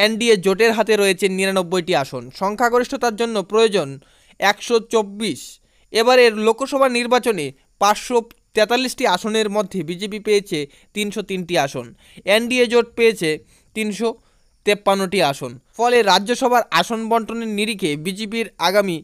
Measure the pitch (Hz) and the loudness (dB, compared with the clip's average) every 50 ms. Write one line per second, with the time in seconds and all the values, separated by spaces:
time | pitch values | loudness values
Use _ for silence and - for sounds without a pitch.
0 | 202 214 226 208 240 233 220 190 165 190 190 185 226 233 220 220 214 226 214 208 | 0 0 0 0 2 2 2 4 2 2 2 4 2 2 2 2 2 2 2 2
1 | 202 196 190 175 208 190 190 185 190 190 190 190 180 165 185 185 165 180 175 147 | 2 2 2 0 -2 -2 0 0 -2 0 0 -2 -2 -2 -2 -4 -2 0 0 -2
2 | 135 - - 127 117 127 - - 196 196 214 208 254 240 233 247 247 - 277 247 | -2 -4 -8 -12 -12 -14 -10 -6 -4 -4 -2 0 0 0 2 0 0 -2 -4 -4
3 | 247 240 214 196 233 233 226 208 180 - 202 220 226 226 202 190 151 139 139 131 | -2 -2 -2 -2 -4 -2 -2 -4 -4 -2 0 2 2 2 2 0 -2 -4 -8 -14
4 | - _ _ _ _ _ _ - - 196 202 - - - 240 226 220 - - 226 | -18 _ _ _ _ _ _ 0 0 0 0 0 -2 -2 -2 -2 0 0 0 0
5 | 214 196 196 208 226 202 135 - - - - - _ _ _ _ _ _ - 220 | 0 -2 -6 -6 -6 -6 -6 -8 -12 -18 -20 -20 _ _ _ _ _ _ -2 0
6 | 226 247 262 254 247 233 214 214 214 226 220 - 269 269 285 269 269 262 247 240 | 4 4 6 6 6 6 4 2 2 0 0 0 -2 -2 0 2 2 2 2 0
7 | 240 233 247 247 220 254 214 175 147 131 - _ _ _ _ - 196 202 208 - | 0 2 0 0 2 0 -2 -2 -4 -8 -10 _ _ _ _ 0 2 2 2 0
8 | - - 247 233 220 - _ _ _ _ - 220 214 202 240 247 262 247 - - | -2 -2 -2 -2 -2 -4 _ _ _ _ 0 0 2 2 2 0 -2 -2 -4 -2
9 | 262 214 180 180 - 220 214 220 220 208 202 214 208 180 - 190 156 151 180 175 | 0 0 0 0 -2 -2 -2 -2 -2 -2 -2 -2 -4 -4 -6 -8 -6 -6 -8 -8
10 | 208 202 208 214 190 214 208 202 196 - 180 151 143 - _ _ _ _ - 208 | -8 -8 -10 -6 -2 0 0 0 0 -2 -6 -6 -6 -8 _ _ _ _ -8 -6
11 | 208 208 - 220 190 - 196 185 180 165 175 160 139 139 - 135 123 120 110 _ | -6 -4 -6 -8 -8 -6 -6 -6 -4 -2 -2 0 0 -2 -4 -8 -12 -14 -16 _
12 | _ _ - - - - 202 226 240 233 254 254 247 226 233 240 233 233 - - | _ _ -20 -8 -2 0 0 0 0 0 0 0 2 2 2 2 0 0 0 2
13 | 233 226 214 - 180 156 156 151 - _ _ _ _ _ - 220 220 214 196 175 | 2 2 2 2 0 -2 -2 -4 -6 _ _ _ _ _ -8 -6 -6 -4 -4 -4
14 | 226 226 226 - _ _ _ _ _ _ _ _ - 202 208 202 - 196 196 196 | -4 -4 -6 -8 _ _ _ _ _ _ _ _ -2 0 0 0 2 0 0 2
15 | 196 180 190 196 165 - 190 - 147 123 123 127 _ _ _ - 226 247 247 240 | 0 -2 0 0 0 0 0 -4 -8 -12 -12 -14 _ _ _ -2 2 4 4 4
16 | 220 196 180 190 202 214 240 - 262 240 247 240 - - - 165 180 - 233 220 | 4 4 4 2 2 0 -2 0 0 2 2 2 2 2 0 0 0 0 -4 -6
17 | 226 220 226 233 220 202 226 233 226 226 214 202 208 214 226 185 190 156 147 151 | -2 0 0 0 0 -2 -6 -8 -6 -4 -4 -2 -2 -4 -4 -4 -4 -4 -4 -4
18 | 151 190 190 196 220 202 220 233 226 185 - - 160 180 190 208 202 190 170 151 | -4 -6 -6 -6 -8 -6 -6 -6 -6 -6 -6 -4 -2 0 2 2 0 0 -2 -6